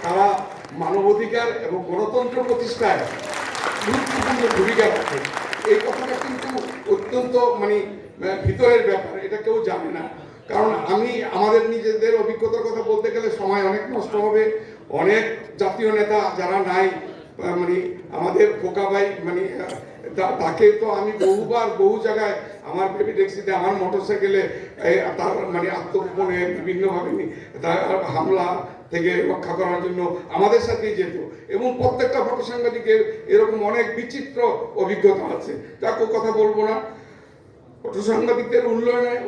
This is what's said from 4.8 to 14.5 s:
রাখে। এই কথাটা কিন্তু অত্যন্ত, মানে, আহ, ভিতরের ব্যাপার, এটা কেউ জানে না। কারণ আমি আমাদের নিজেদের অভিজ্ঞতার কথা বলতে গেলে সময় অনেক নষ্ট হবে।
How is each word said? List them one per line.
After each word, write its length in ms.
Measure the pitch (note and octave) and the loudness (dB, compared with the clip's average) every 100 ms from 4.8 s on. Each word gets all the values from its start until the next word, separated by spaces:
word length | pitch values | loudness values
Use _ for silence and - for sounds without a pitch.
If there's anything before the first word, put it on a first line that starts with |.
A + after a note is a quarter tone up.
| G#3+ | 4
রাখে। 600 | - - C#3+ C#3 - - - A3 | 2 -2 -4 -6 -8 -8 -4 2
এই 80 | G#3 A#3+ | 4 2
কথাটা 280 | B3 B3 B3+ | -4 -4 -6
কিন্তু 460 | C4+ B3+ B3+ B3+ B3 - - G4+ | -6 -8 -6 -6 -6 -10 -2 -2
অত্যন্ত, 400 | - B3 B3 B3 | 0 -4 0 2
মানে, 400 | A#3+ A3+ G#3 G#3 | 2 2 0 0
আহ, 720 | F#3+ - - - F#3 G3 - | -2 -10 -16 -8 -6 -2 -2
ভিতরের 380 | - A#3+ A#3+ G3 | 4 6 6 4
ব্যাপার, 380 | F#3+ - - G3 | 0 -2 -8 -6
এটা 120 | G#3 | -4
কেউ 260 | A3 A3+ | 0 0
জানে 280 | A3 F3+ E3+ | 0 -4 -6
না। 180 | E3 D#3+ - - - - | -8 -10 -12 -18 -20 -6
কারণ 280 | - A3 G#3+ - | 0 2 0 0
আমি 360 | F#3+ A#3+ A#3 | 0 0 -2
আমাদের 460 | - - G#3+ A3+ A3+ | -4 0 4 4 4
নিজেদের 460 | A#3 A3 A3 A3 A3 | 0 0 2 4 4
অভিজ্ঞতার 480 | G3+ - A3 A3+ | 2 0 0 0
কথা 180 | A3+ A3 | -2 -4
বলতে 300 | A3 G#3+ A3 | 0 0 2
গেলে 180 | A#3 A3 - | 0 -2 -2
সময় 260 | G3 G3+ | 0 2
অনেক 180 | G3 G#3 A3 | 2 0 -2
নষ্ট 260 | B3 - G#3 | -4 -2 0
হবে। 440 | G#3 G#3+ G#3+ | 2 4 2